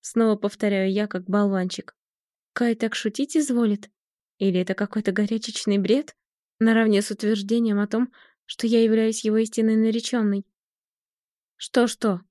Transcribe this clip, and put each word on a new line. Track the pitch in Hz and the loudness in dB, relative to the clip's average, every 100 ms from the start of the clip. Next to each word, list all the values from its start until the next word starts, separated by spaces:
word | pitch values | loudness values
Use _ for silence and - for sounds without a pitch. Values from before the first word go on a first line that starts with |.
Снова | - 226 226 208 | -4 0 2 2
повторяю | 202 - 214 196 190 | -4 -2 -2 0 0
я, | 196 208 | 0 -4
как | 185 185 | -6 -2
болванчик. | 202 202 190 185 - - _ _ _ _ _ _ | 0 2 0 -4 -6 -14 _ _ _ _ _ _
"Кай | - 240 226 | -2 -2 0
так | 226 - | -2 -2
шутить | 220 214 277 320 | -6 -4 -2 -2
изволит? | 285 240 226 208 - _ _ _ _ _ | 0 0 0 0 -6 _ _ _ _ _
Или | 196 180 | 0 0
это | 185 190 | -2 -4
какой-то | 202 220 208 | -2 -2 -2
горячечный | 190 208 220 220 - - 202 | 0 -2 -2 -6 -6 0 0
бред?" | 185 254 302 _ _ _ _ _ | 2 0 0 _ _ _ _ _
Наравне | 226 226 220 202 | 2 4 4 2
с | 214 | 0
утверждением | 208 208 214 202 233 226 202 | -4 -2 -2 0 0 2 0
о | 208 | 0
том, | 226 247 _ _ _ - | -2 -2 _ _ _ -18
что | - 233 | -4 2
я | 226 | 4
являюсь | 226 220 220 220 | 4 4 2 0
его | 214 214 | 0 0
истинной | 220 - 220 220 | 0 0 2 2
наречённой. | 220 226 - 240 208 196 - _ _ _ _ _ _ _ _ _ _ _ | 2 0 -2 0 0 -2 -6 _ _ _ _ _ _ _ _ _ _ _
"Что-что?" | - 254 233 - 220 180 _ | -2 0 0 0 -4 -4 _